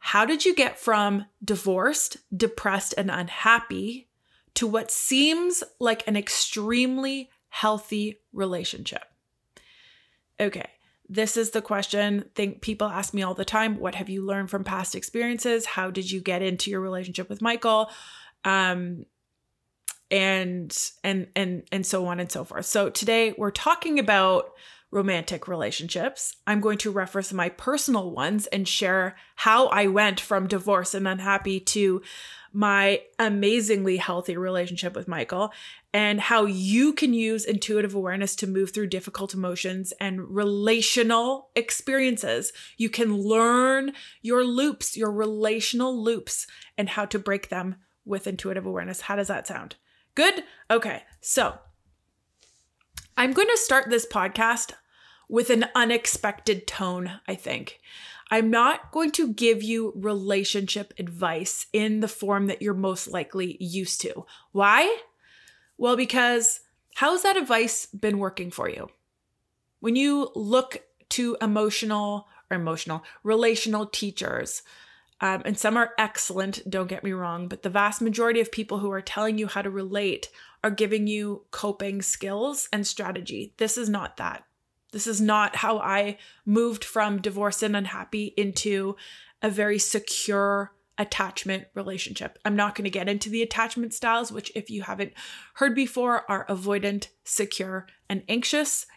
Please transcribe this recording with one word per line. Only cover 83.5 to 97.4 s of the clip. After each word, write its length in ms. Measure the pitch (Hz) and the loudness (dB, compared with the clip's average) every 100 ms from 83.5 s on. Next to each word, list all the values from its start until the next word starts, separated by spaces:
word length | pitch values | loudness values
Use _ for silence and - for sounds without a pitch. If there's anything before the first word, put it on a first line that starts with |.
| - | -4
This 200 | 220 240 | -2 0
is 100 | 220 | 0
not 280 | 208 - - | -2 -4 -8
that. 280 | - - - _ _ _ _ | -8 -8 -14 _ _ _ _
This 140 | 208 208 | -6 -4
is 140 | 208 | 0
not 360 | 214 214 202 - | 2 4 2 0
how 220 | 220 220 | 0 0
I 400 | 196 196 208 208 - - | 0 0 0 -4 -14 -8
moved 400 | - 208 240 214 | 2 4 4 0
from 360 | - 220 214 202 | -4 0 0 0
divorced 420 | 202 196 208 202 | -2 -2 -2 0
and 140 | 220 208 | 0 0
unhappy 580 | 190 190 185 214 208 - | -2 -8 -8 -6 -4 -2
into 600 | 202 185 208 196 196 196 - - - _ | -2 0 0 0 -2 -6 -12 -20 -20 _
a 80 | 214 | -2
very 300 | 202 208 208 | 0 2 2
secure 920 | - 214 208 - - 202 202 202 202 _ _ - | 0 -2 -2 -4 0 2 2 0 -2 _ _ -6
attachment 720 | 208 - 190 - 196 190 - | -4 -2 -4 -4 -6 -6 -6
relationship. 640 | - 190 196 - - - - | -10 -8 -6 -8 -8 -10 -6
I'm 120 | 208 208 | 0 2
not 180 | 208 | 2
gonna 160 | 208 202 | 0 -4
get 180 | 185 185 | -2 -2
into 220 | 208 214 | -2 -2
the 100 | 226 | -2
attachment 540 | 226 226 226 240 233 | -2 0 -2 -2 -6
styles, 380 | - 240 233 233 | -2 0 0 -2
which 180 | 214 - - | -8 -10 -10
if 120 | 208 | -8
you 140 | 214 | -8
haven't 300 | 196 196 196 - - - - | -8 -6 -8 -10 -18 -18 -12
heard 220 | - 277 233 | 0 2 2
before, 520 | 262 - 247 233 - | 0 0 0 0 0
are 160 | 196 - | -4 -4
avoidant, 600 | 190 190 202 202 202 - _ | -4 -2 -2 -2 -4 -6 _
secure, 640 | - - | -4 -2